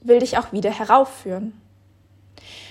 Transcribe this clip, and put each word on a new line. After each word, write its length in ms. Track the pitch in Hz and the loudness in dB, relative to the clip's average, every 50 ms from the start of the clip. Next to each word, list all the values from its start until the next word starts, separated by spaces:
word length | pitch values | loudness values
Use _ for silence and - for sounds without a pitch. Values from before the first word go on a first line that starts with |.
will 160 | - 240 240 240 | 0 2 4 4
dich 180 | 247 254 - | 4 0 -2
auch 160 | 240 233 - | -4 -4 -4
wieder 180 | - 208 196 208 | -6 -6 -4 -4
heraufführen.“ 880 | 208 - 220 208 226 269 269 269 - - - 196 185 190 214 220 214 - _ _ _ _ _ _ _ _ _ _ _ _ _ _ _ - - - - - - - | -4 -6 0 2 4 4 4 2 -4 -12 -12 -10 -10 -10 -10 -12 -14 -18 _ _ _ _ _ _ _ _ _ _ _ _ _ _ _ -20 -20 -20 -20 -20 -20 -20